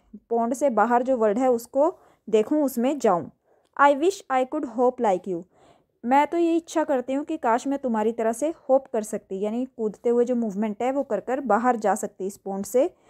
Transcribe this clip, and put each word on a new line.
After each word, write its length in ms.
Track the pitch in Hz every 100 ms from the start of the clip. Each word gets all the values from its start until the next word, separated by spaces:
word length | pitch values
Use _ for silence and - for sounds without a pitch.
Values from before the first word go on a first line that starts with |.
| _ - -
पॉन्ड 240 | 233 233
से 160 | 262 285
बाहर 340 | 214 226 240
जो 140 | 254 254
वर्ल्ड 200 | 220 208
है 140 | 262
उसको 460 | 240 - 262 320 - _ _ -
देखूँ, 360 | 214 214 302
उसमें 360 | 269 240 247 302
जाऊँ। 320 | 220 175 - _ _ _ _ -
"I 180 | 285 277
wish 260 | 339 381 -
I 140 | 262 254
could 240 | 311 285 220
hope 220 | 247 247
like 260 | 220 180 190
you", 160 | 170 - _ _ _ _ _ 233
मैं 220 | 277 294
तो 100 | 339
ये 180 | 339 330
इच्छा 280 | - 330
करती 300 | 311 262 247
हूँ 100 | 269 311
कि 120 | 320
काश 300 | 240 226 269
मैं 120 | 277
तुम्हारी 320 | 254 220 214
तरह 200 | 233 226
से 220 | 226 302 - -
होप 180 | 269 269
कर 140 | 226
सकती, 380 | 214 208 - 190
यानी 260 | 208 233 262
कूदते 440 | - 214 - 240
हुए 160 | 240 240
जो 100 | 247
मूवमेंट 460 | 220 190 220 202
है 100 | 247
वो 120 | 277
कर 160 | 269 202
कर 200 | 208 269
बाहर 360 | 269 208 247 233
जा 200 | 214 208
सकती 320 | 202 - 190
इस 100 | -
पॉन्ड 280 | 196 196 202
से। 240 | 247 349 _